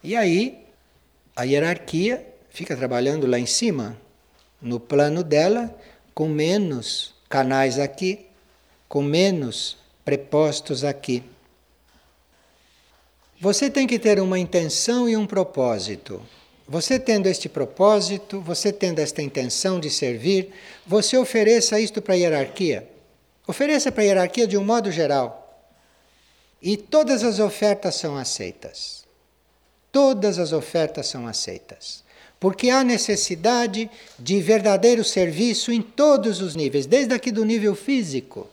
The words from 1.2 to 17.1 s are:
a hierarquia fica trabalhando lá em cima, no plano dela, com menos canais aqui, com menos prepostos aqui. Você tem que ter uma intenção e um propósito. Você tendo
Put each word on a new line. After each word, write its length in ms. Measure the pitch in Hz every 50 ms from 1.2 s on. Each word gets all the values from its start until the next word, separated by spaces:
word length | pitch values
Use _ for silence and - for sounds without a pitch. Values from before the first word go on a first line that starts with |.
| _ _ _
a 80 | -
hierarquia 800 | 123 131 139 143 156 165 175 - - - - 160 185 226 247 - - - - _ _ _
fica 280 | - - 170 - 151
trabalhando 500 | 123 127 120 123 120 127 139 147 156 139
lá 120 | 127 123 123
em 80 | 123
cima, 500 | 117 - - 233 233 175 135 110 104 113 110 - _ _ _ _ _ _ _ _ _ _ _
no 200 | - 120 120 117
plano 420 | 117 - 151 143 143 147 151 170
dela, 540 | 180 156 147 147 160 190 220 240 233 226 - - - - - _ _ _ _
com 140 | - 156 160
menos 840 | 151 151 151 165 185 214 202 170 143 120 113 - - - - - _ _ _ _
canais 500 | - 139 135 127 131 135 135 135 117 135
aqui, 480 | 143 135 139 - 185 185 196 208 - - _ _ _ _ _ _ _ _ _ _ _ _
com 140 | - 143
menos 760 | 143 143 147 170 190 196 185 165 139 117 107 - - - - _ _ _ _ _ _
prepostos 800 | - 143 139 139 - 151 147 156 151 143 - - - 147 123
aqui. 400 | 135 143 139 139 - - 127 123 123 - - _ _ _ _ _ _ _ _ _ _ _ _ _ _ _ _ _ _ _ _ _ _ _ _ _ _ _ _ _ _ _ _ _ _ _ _ _ _ _ _ _
Você 300 | 165 196 202 202 285 269
tem 160 | - 277 269
que 120 | 247 247 226
ter 200 | - 220 208 196
uma 200 | 190 185 185 185
intenção 720 | 180 170 - 180 165 156 - - - - 240 247 247 233
e 80 | 226
um 100 | 220 208
propósito. 920 | 190 202 196 185 185 - 143 127 123 113 101 90 107 101 90 - - 101 90 110 - - - _ _ _ _ _
Você 320 | - 139 170 165 - 262 262
tendo 280 | 262 254